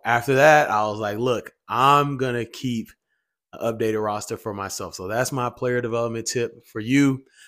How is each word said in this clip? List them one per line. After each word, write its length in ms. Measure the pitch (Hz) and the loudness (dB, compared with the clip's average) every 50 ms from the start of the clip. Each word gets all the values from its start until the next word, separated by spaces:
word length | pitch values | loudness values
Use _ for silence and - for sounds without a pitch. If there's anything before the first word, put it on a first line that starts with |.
| - | 0
after 300 | 110 120 120 117 139 131 | 0 0 2 2 2 4
that, 340 | 131 143 156 151 151 143 - | 6 8 8 8 6 6 2
I 160 | 107 107 107 | 0 0 0
was 120 | 107 104 107 | -2 -2 -4
like, 180 | 107 104 104 | -4 -4 -4
"Look, 360 | 107 123 127 120 104 - - _ _ _ | -2 -2 0 -2 -2 -4 -10 _ _ _
I'm 500 | - 104 120 131 139 143 143 143 143 143 | -4 0 2 4 6 6 4 4 0 -2
gonna 280 | 127 131 127 120 120 113 | -4 -4 -2 -2 -4 -6
keep 440 | 117 - - - 127 120 113 107 - - _ _ _ _ _ _ _ _ _ _ _ - | -6 -10 -8 -6 -4 -4 -4 -6 -8 -16 _ _ _ _ _ _ _ _ _ _ _ -12
an 200 | - - 117 113 | -4 -4 -4 -2
updated 300 | 110 117 110 110 107 107 | 0 -2 -2 0 -2 -2
roster 340 | 107 104 107 107 - 113 | -2 -4 -4 -6 -8 -10
for 160 | 101 - 110 101 | -8 -8 -8 -6
myself." 400 | 101 98 98 - - 98 85 - | -6 -6 -8 -8 -8 -10 -10 -10
So 140 | - 92 | -10 -8
that's 240 | 95 107 120 127 - | -4 -2 -2 -2 -2
my 180 | 147 131 123 120 | -2 -4 -4 -4
player 320 | - - 127 123 123 123 | -6 -4 -4 -2 -2 -2
development 460 | 120 113 113 117 117 117 113 117 113 | -2 -2 -2 -2 -2 -4 -4 -6 -6
tip 400 | - - 123 117 113 - - _ | -4 -2 -2 -4 -4 -6 -14 _
for 140 | _ - 113 | _ -10 -8
you. 420 | 107 117 131 143 143 139 135 131 - _ _ _ - | -4 0 2 4 4 4 2 -2 -8 _ _ _ -20